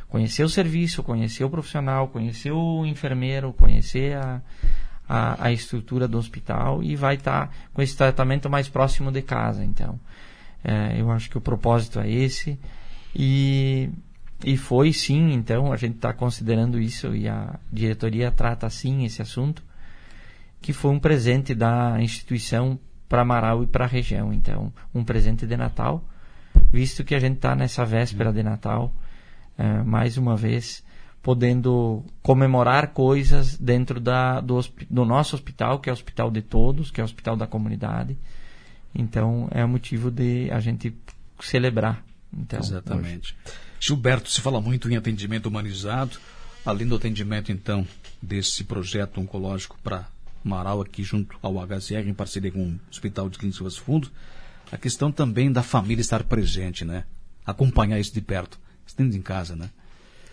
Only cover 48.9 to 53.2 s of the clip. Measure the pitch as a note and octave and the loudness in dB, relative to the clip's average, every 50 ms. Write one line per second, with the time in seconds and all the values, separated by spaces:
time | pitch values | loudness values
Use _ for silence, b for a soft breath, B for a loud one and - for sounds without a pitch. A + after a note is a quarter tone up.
48.9 | - G#2 G2+ - - G2 F#2 - - F#2+ F#2+ G2 F#2+ F#2 - - - - - G2 | -4 -4 -4 -6 -6 -8 -8 -8 -8 -6 -6 -6 -6 -8 -8 -12 -14 -12 -10 -8
49.9 | G2 F2+ - - - - - - - - - G2 F#2+ F#2 F#2 G2 G2+ G2+ F#2+ F#2+ | -8 -8 -10 -12 -16 -14 -14 -14 -12 -8 -6 -6 -4 -4 -4 -4 -4 -4 -4 -6
50.9 | - - G2 - A2 G#2+ G2 - - - - G2 F#2+ F#2+ F#2 F#2+ G2 F#2+ F#2+ - | -8 -10 -6 -4 -4 -4 -4 -6 -8 -10 -8 -6 -6 -6 -6 -8 -8 -8 -8 -6
51.9 | G#2 A2 G2+ G2+ G2 - G2 - - G2 G2 F#2 F#2 F#2+ F#2 F2 E2+ F2 - - | -6 -4 -4 -4 -6 -6 -8 -8 -6 -6 -6 -4 -4 -4 -4 -4 -6 -8 -10 -16
52.9 | - - - G2+ - F#2+ | -12 -10 -10 -8 -6 -6